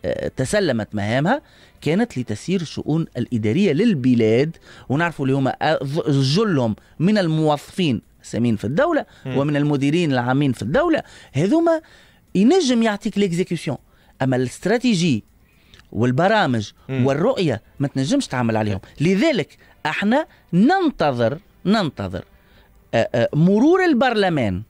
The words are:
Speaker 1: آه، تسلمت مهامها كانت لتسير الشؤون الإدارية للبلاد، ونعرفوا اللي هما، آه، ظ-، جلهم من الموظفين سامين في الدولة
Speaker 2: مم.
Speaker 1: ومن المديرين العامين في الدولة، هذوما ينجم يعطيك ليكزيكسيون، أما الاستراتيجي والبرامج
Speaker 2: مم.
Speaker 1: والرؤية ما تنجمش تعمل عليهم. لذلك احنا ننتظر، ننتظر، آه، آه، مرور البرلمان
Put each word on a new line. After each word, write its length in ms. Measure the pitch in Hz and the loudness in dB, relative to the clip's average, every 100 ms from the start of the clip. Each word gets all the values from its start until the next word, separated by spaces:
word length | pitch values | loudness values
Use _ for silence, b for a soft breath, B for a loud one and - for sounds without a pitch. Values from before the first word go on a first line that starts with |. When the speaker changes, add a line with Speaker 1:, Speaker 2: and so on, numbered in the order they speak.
Speaker 1:
آه، 240 | 87 - 80 | -4 -4 -6
تسلمت 640 | - 131 208 185 117 101 | -6 -2 0 0 -2 -4
مهامها 480 | 107 101 123 156 285 b b b b | -4 -2 0 0 -2 b b b b
كانت 380 | - 170 233 - | -2 0 -2 -4
لتسير 420 | 120 107 - 190 | -8 -8 -4 -4
الشؤون 460 | 160 - - 156 160 - | -4 -8 -4 -2 -2 -6
الإدارية 560 | 120 117 107 127 202 | -4 -2 0 2 2
للبلاد، 840 | 143 233 165 127 120 110 117 156 - B B B | 2 2 2 2 4 4 4 0 -4 B B B
ونعرفوا 360 | 139 170 151 | -2 -2 -2
اللي 120 | 135 139 | -2 0
هما، 200 | 135 - | -2 0
آه، 160 | 147 160 | 0 0
ظ-، 320 | 139 151 - | -2 -4 0
جلهم 640 | 139 135 160 226 151 117 104 b b | 0 2 0 0 0 0 -4 b b
من 200 | 170 214 | 0 2
الموظفين 840 | 175 156 156 147 - - 170 110 _ _ | 0 0 0 0 -4 -4 -2 -2 _ _
سامين 340 | - - 120 107 | -10 -2 0 0
في 80 | |
الدولة 420 | 107 156 311 311 247 B 135 | -2 0 0 0 -4 B -6
Speaker 2:
مم. 100 | 127 | -2
Speaker 1:
ومن 200 | 143 143 | 0 0
المديرين 560 | 147 147 139 160 170 | 0 0 0 0 0
العامين 400 | 127 120 131 147 | 0 0 0 0
في 100 | 120 | -2
الدولة، 400 | 107 202 349 311 B B B | -2 0 2 0 B B B
هذوما 480 | 131 180 311 339 320 b b b b b | -2 2 2 2 0 b b b b b
ينجم 480 | 180 220 381 285 247 | 2 4 4 2 2
يعطيك 360 | 226 202 220 196 | 0 -2 -4 -2
ليكزيكسيون، 580 | 202 165 185 165 - 139 _ b b b | 0 0 -2 -4 -6 -8 _ b b b
أما 140 | 135 127 | -2 0
الاستراتيجي 880 | 127 - 180 240 247 196 175 113 - _ b b b b b | -2 -4 -2 0 2 2 2 0 -4 _ b b b b b
والبرامج 760 | - 123 127 180 220 165 120 101 _ - | -2 0 2 2 2 0 -2 -4 _ -8
Speaker 2:
مم. 180 | 131 127 | -2 0
Speaker 1:
والرؤية 560 | 139 202 - 170 107 - - | 2 0 0 -2 -2 -8 -6
ما 100 | 139 | -4
تنجمش 380 | 139 135 277 - | -4 -2 -2 -2
تعمل 300 | 127 117 110 | -2 -2 0
عليهم. 240 | 107 98 B B | -2 -4 B B
لذلك 560 | 151 190 320 247 139 - b b 151 | 0 2 2 0 -4 -12 b b -6
احنا 400 | 151 196 262 320 b b | -4 0 0 -2 b b
ننتظر، 880 | 170 233 381 330 - 156 120 113 147 _ _ 175 | 2 4 4 0 0 -2 2 -2 -2 _ _ -2
ننتظر، 580 | 220 165 - 98 92 - b b b b _ _ | 0 -2 -6 -8 -8 -14 b b b b _ _
آه، 140 | 117 110 | -2 0
آه، 140 | 120 113 | 0 0
مرور 500 | 143 175 202 285 381 | 2 2 4 4 4
البرلمان 800 | 359 254 254 220 190 156 110 92 | 2 2 2 2 0 0 -2 -4